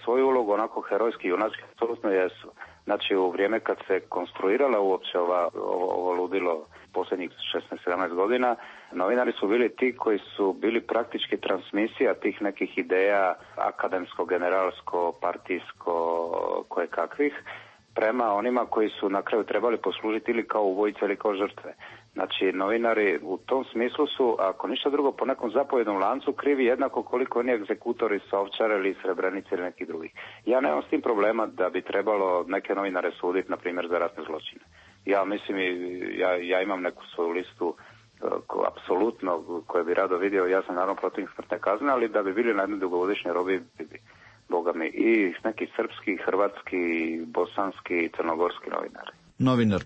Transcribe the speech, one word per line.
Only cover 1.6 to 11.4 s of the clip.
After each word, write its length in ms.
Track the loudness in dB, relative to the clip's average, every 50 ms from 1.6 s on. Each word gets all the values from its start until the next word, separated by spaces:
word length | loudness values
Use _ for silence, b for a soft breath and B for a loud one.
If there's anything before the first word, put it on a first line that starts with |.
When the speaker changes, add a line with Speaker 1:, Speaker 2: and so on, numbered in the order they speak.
| -14 -14
Speaker 1:
apsolutno 380 | -6 -2 -2 -2 -2 -2 0 2
jesu. 400 | 4 4 2 2 -2 -8 -18 -20 B B B B B B _
Znači, 320 | -2 -2 -2 0 2 2
u 140 | 2 2 2
vrijeme 300 | 2 2 2 2 2 0
kad 160 | 0 -2 -2 -2 -2
se 140 | 0 0 0
konstruirala 800 | -2 -4 -4 -4 -4 -6 -4 -2 2 2 4 4 4 4 4 4
uopće 380 | 4 2 2 0 -2 -2 -2 0
ova, 300 | 2 2 2 2 2 0 -2
ovo, 360 | -4 -4 -2 -2 0 0 0
ovo 220 | 0 0 0 0
ludilo 540 | 0 0 0 0 0 0 0 0 -2 -2 -6 B B B B B
posljednjih 380 | -4 -4 -2 -2 -2 -4 -4 -6 -10 -10 -8 -6
šesnaest, 320 | -6 -6 -6 -8 -10 -6 -4
sedamnaest 300 | -2 0 0 0 0 0
godina, 420 | 2 2 2 2 2 2 2 0 B B B B B B B
novinari 400 | -4 -2 0 2 2 2 2 0
su 160 | 0 0 0 2
bili 280 | 4 4 2 2 0
ti 200 | 0 0 0 0
koji 220 | 0 0 0 0 0 -2 -6 -2
su 160 | 0 0 0
bili 280 | 2 0 0 0 0 0
praktički 560 | 0 0 -2 -2 -2 -2 -4 -6 -4 -4 -4
transmisija 760 | -2